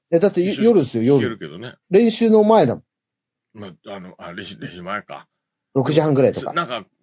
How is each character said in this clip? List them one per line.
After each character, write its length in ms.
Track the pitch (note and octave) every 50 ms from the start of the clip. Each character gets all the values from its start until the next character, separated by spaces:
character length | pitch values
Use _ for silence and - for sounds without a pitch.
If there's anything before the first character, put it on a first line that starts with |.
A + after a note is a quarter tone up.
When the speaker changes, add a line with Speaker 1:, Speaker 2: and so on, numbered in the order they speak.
| _ _
Speaker 1:
え、 80 | E3 E3+
だ 100 | D#3 -
っ 40 | -
て、 80 | F3+
Speaker 2:
一 160 | F3 F#3+ F#3 -
緒 40 |
に 40 | F3
Speaker 1:
夜 140 | A3+ A#3+ F#3+ C#3
で 60 | B2
す 80 | - A#2
よ、 60 | A2+
夜。 160 | B2 C#3+ C#3
Speaker 2:
聞 20 |
け 80 | A#2 B2
る 100 | A2+ G2+
け 80 | E2+ D#2
ど 120 | D2+ F2+
ね。 160 | A2+ B2 - _ _ -
Speaker 1:
練 200 | F3+ G3 A#3+ A3+
習 180 | A3 - A#3 A3+
の 140 | A3 G#3+ G#3
前 220 | G#3+ A3+ G#3+ E3
だ 100 | B2 G#2
も 60 | D#2
ん。 20 | - _ _ _ _ _ _ _ _ _ _ _ _ _ _ -
Speaker 2:
ま、 120 | G#2 F#2+ E2+ _ _ G#2
あ 120 | G2+ G2
の、 160 | F#2 F#2 F2+ -
あ、 160 | F#2 F2 F2
練 120 | F#2 G2
習、 120 | F2 F#2 E2
練 140 | - C#3+ C#3+
習 80 | -
前 220 | - - G#2 G#2 -
か。 240 | - - - - _ _ _ _ _ _ _ _ _ -
Speaker 1:
六 180 | C3+ B2+ B2 D3
時 80 | D#3
半 120 | D3+ D#3 C#3+
ぐ 80 | C3
ら 80 | C3+ A2
い 40 | F2
と 80 | E2+
か。 120 | - - -
Speaker 2:
な 120 | E3+ E3+
ん 20 | A#2+
か、 180 | B2 A2 F#2 - _ _